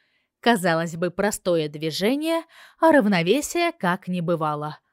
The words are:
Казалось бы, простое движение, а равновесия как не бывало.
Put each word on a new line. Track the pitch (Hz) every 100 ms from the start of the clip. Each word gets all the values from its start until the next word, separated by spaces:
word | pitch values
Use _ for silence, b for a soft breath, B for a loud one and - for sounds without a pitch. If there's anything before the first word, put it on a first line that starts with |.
| _ _ _ _
Казалось | 233 233 175 165 165 165
бы, | 175
простое | 175 202 - - 170 151
движение, | 151 160 147 196 285 311 330 330 B B _
а | 330
равновесия | 302 208 185 170 254 - 349 339
как | 320 185 180 -
не | 180
бывало. | 165 170 156 147 151 147 _